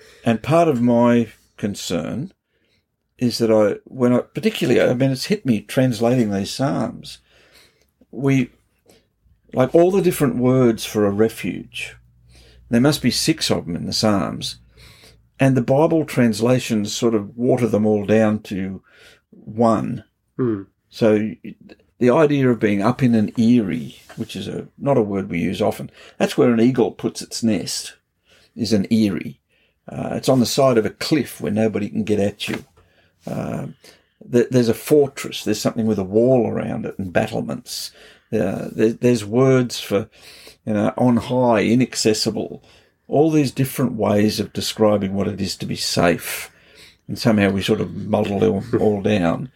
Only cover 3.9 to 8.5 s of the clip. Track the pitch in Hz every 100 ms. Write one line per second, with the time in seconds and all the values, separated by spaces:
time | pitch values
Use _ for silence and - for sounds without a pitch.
3.9 | 127 123 123 - - 220 - - 107 90
4.9 | 123 135 131 - 208 - 104 - - 131
5.9 | 110 117 127 107 98 101 - 135 143 107
6.9 | 92 - - _ _ _ _ _ _ _
7.9 | _ _ - 139 135 123